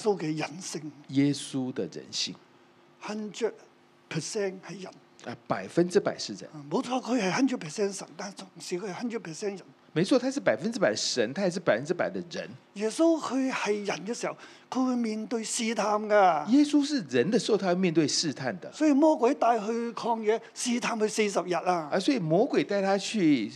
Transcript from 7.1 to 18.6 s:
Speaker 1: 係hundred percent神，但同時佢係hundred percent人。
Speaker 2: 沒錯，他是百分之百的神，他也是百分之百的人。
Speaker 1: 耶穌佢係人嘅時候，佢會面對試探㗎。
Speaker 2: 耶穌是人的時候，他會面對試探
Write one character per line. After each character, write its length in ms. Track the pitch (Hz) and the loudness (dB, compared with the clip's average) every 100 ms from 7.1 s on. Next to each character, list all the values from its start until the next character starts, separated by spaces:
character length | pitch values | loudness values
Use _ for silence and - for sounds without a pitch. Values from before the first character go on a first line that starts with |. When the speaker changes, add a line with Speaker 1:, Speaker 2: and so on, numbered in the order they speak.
| 254 | 0
Speaker 1:
係 80 | 185 | 0
hundred 280 | 202 262 226 | 2 2 0
percent 340 | 160 180 202 | -6 -4 -4
神， 160 | 190 - 151 | -4 -12 -14
但 160 | 202 | -14
同 160 | - 190 170 | -14 -18 -16
時 180 | - 180 | -8 -8
佢 140 | 208 | -6
係 40 | |
hundred 260 | 175 233 220 | -6 -6 -6
percent 280 | 175 156 202 | -8 -8 -6
人。 100 | 196 - - _ | -8 -12 -20 _
Speaker 2:
沒 100 | 151 | 0
錯， 140 | 196 262 | 2 2
他 100 | 254 | 2
是 80 | 269 | 0
百 180 | 185 110 | 0 0
分 140 | 190 | -2
之 60 | 233 | 0
百 120 | 151 | 0
的 60 | 107 | 2
神， 380 | - 123 110 | -2 0 0
他 80 | 143 | 0
也 80 | 196 | -2
是 80 | 180 | 0
百 160 | - 110 | 2 2
分 80 | |
之 80 | 143 | 0
百 160 | 175 95 | -2 -2
的 140 | 95 85 | -4 -8
人。 180 | 110 85 127 _ | -10 -10 -14 _
Speaker 1:
耶 140 | 196 214 | -6 -4
穌 300 | 214 330 320 | 2 2 2
佢 300 | - 262 262 | -2 -2 -2
係 340 | - 208 208 | -2 -2 -2
人 220 | 196 180 190 | -4 -6 -6
嘅 80 | |
時 120 | 233 170 | -6 -6
候， 80 | - - - - | -8 -14 -20 -6
佢 160 | 247 254 | -2 0
會 80 | 247 | 0
面 300 | 226 214 220 | -2 -4 -4
對 160 | 226 | -4
試 320 | 214 - 220 | -4 -2 -2
探 260 | 226 208 208 214 | 0 2 0 4
㗎。 380 | 208 185 156 202 | 6 8 6 4
Speaker 2:
耶 160 | 269 | 4
穌 200 | 294 294 | 6 4
是 160 | 277 285 143 | 2 -2 2
人 180 | 123 135 | 2 4
的 80 | 226 | 2
時 140 | - | 2
候， 80 | 208 | 2
他 80 | 196 | 2
會 80 | |
面 180 | 180 185 | 2 4
對 140 | 165 143 | 4 2
試 260 | - 156 | 2 -2
探 240 | 123 131 92 | -4 -4 -6